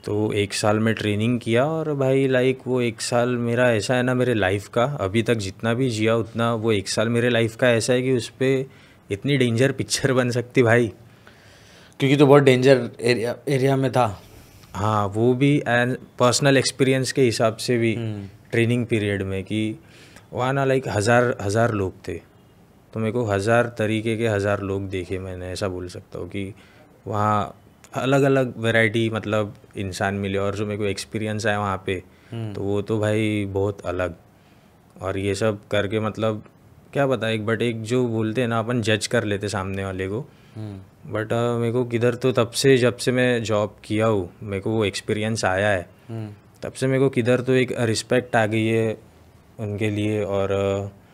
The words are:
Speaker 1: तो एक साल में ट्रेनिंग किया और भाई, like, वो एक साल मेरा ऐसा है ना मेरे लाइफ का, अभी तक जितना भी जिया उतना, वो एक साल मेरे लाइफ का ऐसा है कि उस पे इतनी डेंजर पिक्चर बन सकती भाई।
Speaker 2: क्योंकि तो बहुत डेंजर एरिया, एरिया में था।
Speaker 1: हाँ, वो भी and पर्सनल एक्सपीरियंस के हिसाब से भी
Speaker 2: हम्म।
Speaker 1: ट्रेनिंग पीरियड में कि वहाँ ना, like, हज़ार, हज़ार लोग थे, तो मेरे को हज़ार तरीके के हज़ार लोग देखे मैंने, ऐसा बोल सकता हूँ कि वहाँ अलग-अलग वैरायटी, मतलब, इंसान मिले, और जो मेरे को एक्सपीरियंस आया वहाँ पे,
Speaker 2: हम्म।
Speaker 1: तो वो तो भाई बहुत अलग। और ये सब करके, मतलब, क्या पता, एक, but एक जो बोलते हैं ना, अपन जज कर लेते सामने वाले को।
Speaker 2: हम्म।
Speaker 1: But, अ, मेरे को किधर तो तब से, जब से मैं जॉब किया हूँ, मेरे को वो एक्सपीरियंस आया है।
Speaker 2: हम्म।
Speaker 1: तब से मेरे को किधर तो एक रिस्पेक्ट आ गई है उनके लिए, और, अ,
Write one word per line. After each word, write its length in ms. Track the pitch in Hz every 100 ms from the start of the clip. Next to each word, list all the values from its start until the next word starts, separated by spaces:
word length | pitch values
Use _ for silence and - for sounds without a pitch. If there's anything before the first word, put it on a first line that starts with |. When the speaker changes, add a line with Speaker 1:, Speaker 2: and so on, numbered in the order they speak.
Speaker 1:
तो 280 | - 104 107
एक 220 | 104 101
साल 240 | - 110 107
में 160 | 110
ट्रेनिंग 460 | 110 107 104 113 123
किया 240 | 113 117
और 300 | 143 160 156
भाई, 340 | 143 131 135 135
like, 380 | 127 127 131 123
वो 140 | 127
एक 200 | 120 117
साल 280 | - 123 123
मेरा 440 | 123 117 120 123
ऐसा 220 | 110 98
है 80 | 127
ना 120 | 123
मेरे 200 | 123 123
लाइफ 340 | 113 92 101 -
का, 160 | 120
अभी 380 | 131 143 95 107
तक 120 | 113
जितना 400 | 117 95 - 113
भी 160 | 117 135
जिया 260 | 107 110 117
उतना, 380 | 110 113 117
वो 180 | 117 113
एक 160 | 104 92
साल 200 | - 110
मेरे 200 | 117 123
लाइफ 280 | 117 113 -
का 140 | 123
ऐसा 220 | 117 110
है 100 | 127
कि 100 | 127
उस 160 | 127 -
पे 380 | - 131 135 135 - - - _
इतनी 260 | 101 135 143
डेंजर 360 | 123 113 135
पिक्चर 400 | - 107 - 135
बन 180 | 127 123
सकती 320 | 120 117 120
भाई। 300 | 113 120 110 - - - - - - - - - - -
Speaker 2:
क्योंकि 160 | 139 139
तो 100 | 139
बहुत 160 | 143
डेंजर 480 | 135 127 131 127 117 -
एरिया, 360 | 117 120 117 - -
एरिया 280 | 135 135 135
में 160 | 131
था। 300 | 123 113 95 - - - - -
Speaker 1:
हाँ, 320 | - 104 107 101
वो 280 | 104 117
भी 280 | 127 143 143 -
and 280 | 120 123 131 - -
पर्सनल 380 | 123 113 143 135
एक्सपीरियंस 560 | 120 - 131 131 123
के 100 | -
हिसाब 340 | 123 110 113 113
से 220 | - 123
भी 160 | 113
Speaker 2:
हम्म। 320 | 107 117 104 98 - -
Speaker 1:
ट्रेनिंग 360 | 113 117 123 120
पीरियड 360 | 113 104 98
में 220 | 98 95
कि 320 | 95 107 110 110 - - - - -
वहाँ 200 | - 127
ना, 140 | 139 135
like, 220 | 135 131
हज़ार, 500 | 104 104 120 120 -
हज़ार 300 | 101 107 117
लोग 360 | 107 95 - -
थे, 200 | 87 - _ _ _ - _ _
तो 60 | 110
मेरे 120 | 110
को 120 | 117
हज़ार 500 | 120 101 104 117 117 113
तरीके 380 | 107 110 113 110
के 120 | 117
हज़ार 320 | 101 101 101
लोग 280 | 98 98 98
देखे 300 | 95 87 95
मैंने, 300 | 95 90 90
ऐसा 180 | 90 101
बोल 200 | 90 90
सकता 300 | 98 98 -
हूँ 100 | 90
कि 260 | 101 95 - - - - - -
वहाँ 540 | 107 107 107 82 - - _ -
अलग-अलग 600 | 135 127 139 139 135 127 113
वैरायटी, 540 | 113 113 113 113 113
मतलब, 440 | 110 104 107 104 - - 104
इंसान 380 | 95 90 101
मिले, 240 | 101 98 98
और 160 | 101
जो 120 | 98 107
मेरे 120 | 104
को 60 |
एक्सपीरियंस 640 | 104 95 - 110 107 107 107
आया 120 | 104
वहाँ 240 | 104 95 98
पे, 160 | 92 - - -
Speaker 2:
हम्म। 220 | 113 110
Speaker 1:
तो 80 | 101
वो 200 | 98 101
तो 160 | 98 110
भाई 480 | 107 107 107 107 98
बहुत 320 | 98 101 101
अलग। 340 | 90 90 90 87 _ _ _ _ _ _ _ -
और 180 | 95 95
ये 160 | 98
सब 340 | 95 110 104 -
करके, 300 | 104 101 107
मतलब, 440 | 107 107 110 107 - _ - - -
क्या 140 | 143 139
पता, 220 | 123 110
एक, 160 | 113
but 180 | 107 110
एक 200 | 120 113
जो 260 | 110 127 123
बोलते 320 | 113 110 110
हैं 80 | 120
ना, 100 | 117
अपन 240 | 110 123
जज 240 | 107 104 -
कर 180 | 120
लेते 240 | 107 101 104
सामने 360 | 101 95 98
वाले 240 | 98 95 95
को। 120 | 107 147 - - 110
Speaker 2:
हम्म। 220 | 107 98 95 _ -
Speaker 1:
But, 200 | 107 110
अ, 240 | 117 120 120
मेरे 140 | 117
को 120 | 123
किधर 300 | 120 117 120
तो 180 | 117 131
तब 180 | 127 113
से, 260 | - 139 135
जब 200 | 120 120
से 160 | -
मैं 300 | 127 123 120
जॉब 340 | 107 104 107 -
किया 220 | - 107 113
हूँ, 240 | 104 87 -
मेरे 180 | 107 98
को 100 | 107
वो 140 | 110
एक्सपीरियंस 600 | 101 - - 107 107 113
आया 240 | 98 92 104
है। 220 | 95 85 - -
Speaker 2:
हम्म। 220 | 113 107 104 _ -
Speaker 1:
तब 100 | -
से 140 | - 131
मेरे 120 | 131
को 100 | 135
किधर 320 | 131 117 123
तो 120 | 123
एक 240 | 127 123 -
रिस्पेक्ट 580 | 117 104 - 127 120 117
आ 100 | 107
गई 200 | 110 110
है 320 | 113 113 107 - - - - _ -
उनके 300 | 107 101 107
लिए, 340 | 104 107 107
और, 280 | 98 98 98
अ, 420 | 98 98 98 101 - -